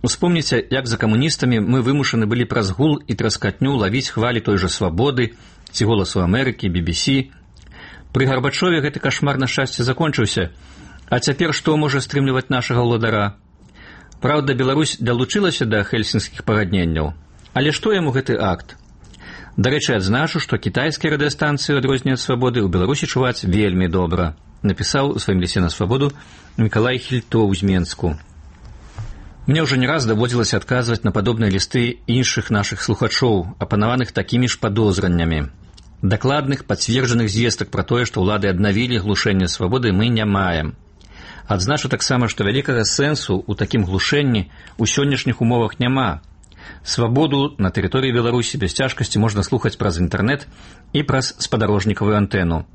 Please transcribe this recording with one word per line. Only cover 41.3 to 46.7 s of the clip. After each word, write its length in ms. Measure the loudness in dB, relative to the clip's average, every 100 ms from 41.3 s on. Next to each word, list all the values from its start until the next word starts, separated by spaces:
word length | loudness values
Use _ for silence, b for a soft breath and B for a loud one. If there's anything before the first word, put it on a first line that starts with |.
| B
Адзначу 480 | B -2 0 -2 -2
таксама, 400 | -2 0 0 0
што 160 | 0 0
вялікага 400 | 0 0 0 0
сэнсу 560 | 0 0 0 -2 -4
ў 100 | -2 -4
такім 240 | 0 0
глушэнні 640 | 0 0 0 0 2 0 -2 B B B
ў 40 | -2
сённяшніх 560 | 2 0 0 -2 0
умовах 320 | 2 2 0 -2
няма. 460 | -2 0 0 -4 -10 -20 -20 B B